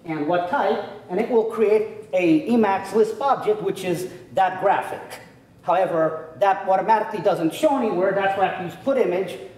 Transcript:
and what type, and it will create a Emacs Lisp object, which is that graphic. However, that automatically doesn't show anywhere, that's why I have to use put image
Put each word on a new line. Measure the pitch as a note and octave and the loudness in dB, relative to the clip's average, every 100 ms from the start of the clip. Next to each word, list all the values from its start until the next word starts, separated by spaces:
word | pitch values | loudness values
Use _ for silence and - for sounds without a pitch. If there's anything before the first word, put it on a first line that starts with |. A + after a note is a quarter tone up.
| E3+ | -8
and | D#3 D3 | -4 -2
what | F3 F3 | 0 0
type, | C#4 G3+ A3 - - - | 0 0 0 -4 -14 -8
and | F#3 | -4
it | A#3+ | 0
will | A#3 A3 | 2 0
create | - G3+ G#3+ G#3+ - - | 0 2 2 0 -8 -6
a | F#3 F3 D#3 D#3 | 0 4 4 4
Emacs | A#3+ G#3 F#3+ - G#3+ | 2 2 0 0 2
Lisp | G#3+ A3 | 2 0
object, | C#4 A3+ G#3 G#3 | 0 0 0 0
which | F#3+ - | -2 -4
is | F#3 E3 - - - - | -4 -4 -6 -12 -8 0
that | F#3 F#3 | 0 2
graphic. | G3 D#3+ - - - - - - _ - | 2 2 -2 -10 -12 -16 -20 -20 _ -12
However, | - F3 F3+ E3+ D#3+ D#3+ - - | 0 2 2 2 0 -2 -10 0
that | G3 F#3+ F#3 | 2 2 2
automatically | F#3+ F3+ A3 G#3+ - | 0 4 2 2 -2
doesn't | G3+ E3 D#3+ - | 0 2 0 0
show | D#4 C4+ | 2 2
anywhere, | A3+ F3+ G3 | 0 0 0
that's | F#3+ G3 G3 | 2 0 0
why | F#3 | 0
I | |
have | - | -2
to | F3 | -8
use | - - | -6 -2
put | C4 | 0
image | F#3+ F3+ F#3 - - | 2 0 -4 -8 -14